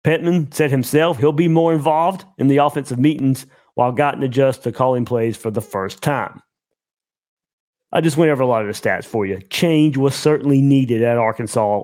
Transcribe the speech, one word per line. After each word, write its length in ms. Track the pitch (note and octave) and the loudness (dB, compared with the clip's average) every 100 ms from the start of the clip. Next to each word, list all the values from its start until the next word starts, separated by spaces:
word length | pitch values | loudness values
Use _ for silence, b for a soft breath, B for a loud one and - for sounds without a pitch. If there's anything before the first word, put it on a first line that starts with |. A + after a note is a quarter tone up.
Pittman 480 | D3 D#3+ E3+ F3 C#3 | -2 0 0 0 -2
said 200 | - D3+ | -2 0
himself 480 | C3 B2 D3+ E3 C3 | 0 0 2 2 2
he'll 120 | D3 | 0
be 160 | D3+ E3+ | 2 2
more 280 | D#3+ E3 D#3+ | 2 2 2
involved 500 | D3 D#3 E3+ F#3 - - | 0 0 -2 -4 -12 -2
in 80 | C3 | 2
the 100 | C#3 | 4
offensive 400 | C#3+ D3 C3 B2 | 2 0 -6 0
meetings 480 | D3 D3+ C3+ C3 - b b - | 0 2 0 -2 -6 b b -2
while 180 | B2 | -2
Guyton 320 | B2+ D3 C3+ C3+ | 0 -2 -2 -4
adjusts 380 | B2 C3+ B2+ | 0 0 0
to 80 | A#2+ | -6
calling 340 | - C3 B2+ A#2 | -2 0 0 -2
plays 320 | A#2+ A2+ G2+ | -2 -2 -4
for 140 | A2+ | -6
the 100 | A2 | -6
first 400 | - G2 F#2+ - | -6 -6 -6 -6
time. 400 | C#3+ C3+ G2+ - _ _ _ _ _ _ _ _ _ _ _ _ _ _ - | -4 -4 -6 -12 _ _ _ _ _ _ _ _ _ _ _ _ _ _ -6
I 100 | E3 | -2
just 160 | D#3+ D3 | 0 2
went 140 | D#3+ | 2
over 120 | C#3 | 2
a 40 | B2+ | 0
lot 160 | A2+ | 0
of 40 | G#2 | -2
the 60 | |
stats 320 | G#2+ A2 F#2 - | -4 -4 -4 -4
for 200 | A2 G2 | -4 -4
you. 160 | F#2+ - | -6 -8
Change 480 | - F3 D#3 D3+ C3+ | -2 0 2 2 2
was 160 | C#3 | -2
certainly 480 | - D3+ D3+ C#3 C3+ | 0 0 0 2 2
needed 400 | C#3 C#3 B2 A2+ | 4 2 2 0
at 160 | A#2 A#2 | 0 2
Arkansas 640 | A2+ A2 A2 A#2+ G#2 G#2 | 0 -2 -4 -2 0 -2